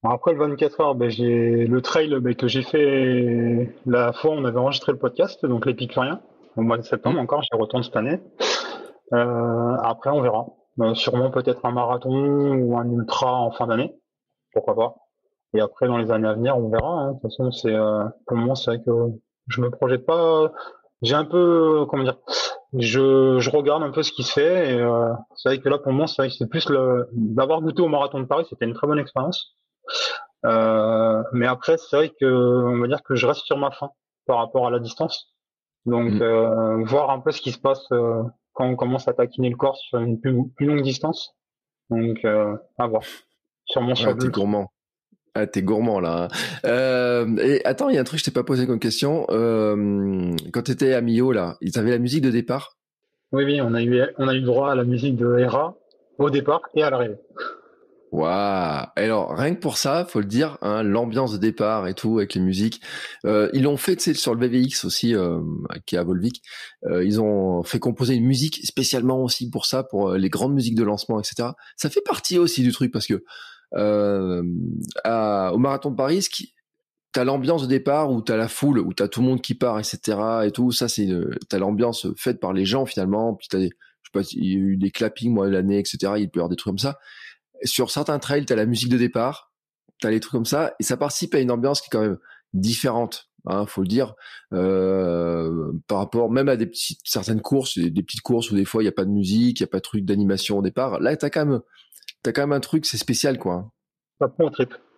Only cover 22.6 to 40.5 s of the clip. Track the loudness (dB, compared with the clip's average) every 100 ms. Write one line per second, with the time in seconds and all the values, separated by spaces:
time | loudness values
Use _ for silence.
22.6 | _ -2 0 4 6 6 6 4 4 2
23.6 | 2 2 0 -2 -4 -4 -2 2 4 4
24.6 | 2 2 2 2 0 -2 -8 -4 -2 0
25.6 | 0 0 0 0 0 0 -2 -2 -4 -2
26.6 | 2 2 4 2 0 -2 -2 0 2 2
27.6 | 0 2 2 2 0 -4 -2 -2 -2 -4
28.6 | -4 -2 0 0 0 -2 -2 -4 -10 _
29.6 | _ _ -10 -6 -6 -6 -14 _ 0 2
30.6 | 4 2 2 2 2 2 0 0 0 0
31.6 | 0 0 2 2 2 2 2 4 4 4
32.6 | 4 2 0 -2 0 0 2 0 -2 0
33.6 | -2 -4 -14 _ _ _ -2 0 2 0
34.6 | 2 0 -4 -6 -6 -6 -12 _ _ _
35.6 | _ _ -2 0 2 2 4 4 4 2
36.6 | 2 0 2 2 2 0 0 -2 -6 -2
37.6 | 0 0 0 0 2 0 -4 -8 _ -2
38.6 | -2 0 0 0 0 0 0 0 -2 2
39.6 | 0 -2 -4 -2 -2 -2 0 0 0